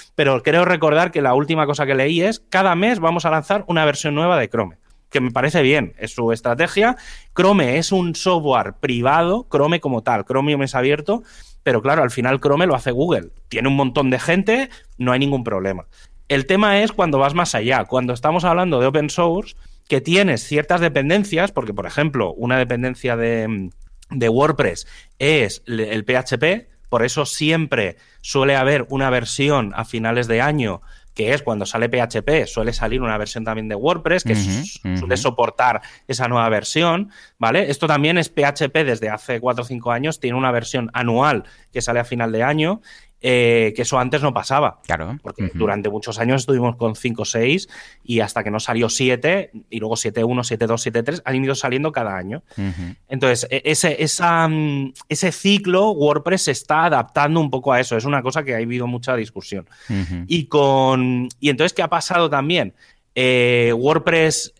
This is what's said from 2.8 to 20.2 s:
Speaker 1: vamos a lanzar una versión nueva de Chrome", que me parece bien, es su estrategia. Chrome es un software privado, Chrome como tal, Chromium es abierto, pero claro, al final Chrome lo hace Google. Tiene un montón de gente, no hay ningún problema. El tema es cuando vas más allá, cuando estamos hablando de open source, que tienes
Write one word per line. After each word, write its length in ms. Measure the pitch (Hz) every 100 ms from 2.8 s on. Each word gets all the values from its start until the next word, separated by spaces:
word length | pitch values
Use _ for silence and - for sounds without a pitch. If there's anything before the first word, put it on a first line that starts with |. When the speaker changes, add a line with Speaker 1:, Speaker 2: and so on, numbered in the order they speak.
| 220 226
Speaker 1:
vamos 260 | 165 170 165
a 60 |
lanzar 340 | 156 - 202 202
una 160 | 170
versión 300 | 151 143 151
nueva 240 | 147 170 165
de 80 | 113
Chrome", 300 | 117 95 - _ _ _
que 120 | 139
me 100 | 127
parece 320 | 123 143 160
bien, 320 | 135 147 90 -
es 160 | 110
su 180 | - 117
estrategia. 680 | 117 123 117 175 202 226 254 - - - -
Chrome 440 | 185 202 127 139
es 120 | 160
un 220 | 190 175
software 600 | 156 185 175 147 123 98 -
privado, 680 | 139 120 127 160 170 220 -
Chrome 280 | 143 151 170
como 240 | 139 127
tal, 200 | - 110
Chromium 380 | - 131 147 143
es 140 | 131 135
abierto, 480 | 131 151 151 233 - - - -
pero 180 | 143 117
claro, 220 | 135 160
al 80 | 127
final 280 | 127 123 135
Chrome 280 | 143 143 180
lo 80 | 131
hace 160 | 135
Google. 380 | 123 170 120 85 - -
Tiene 200 | 110 131
un 60 | 139
montón 360 | 131 120 131
de 80 | 127
gente, 500 | - 180 196 240 262 - - -
no 140 | 127
hay 60 | 127
ningún 240 | 139 135
problema. 440 | 117 95 95 92 - - - - -
El 180 | 139 135
tema 340 | 190 208 202
es 100 | 220
cuando 260 | 214 175 139
vas 160 | 139
más 220 | 165 170 117
allá, 300 | 113 131 98
cuando 280 | 127 123
estamos 320 | 123 151 175 175
hablando 340 | 170 180 131
de 60 | 131
open 240 | 151 147
source, 460 | - 170 180 - - - - -
que 100 | 135
tienes 480 | 135 180